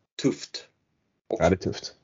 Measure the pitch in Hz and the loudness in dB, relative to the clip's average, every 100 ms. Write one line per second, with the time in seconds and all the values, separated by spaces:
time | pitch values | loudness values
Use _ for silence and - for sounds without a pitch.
0 | _ - - - - - - _ _ _ | _ -2 -2 -2 -8 -16 -18 _ _ _
1 | _ _ - - 82 92 - - - - | _ _ -6 2 4 4 0 -6 -12 -12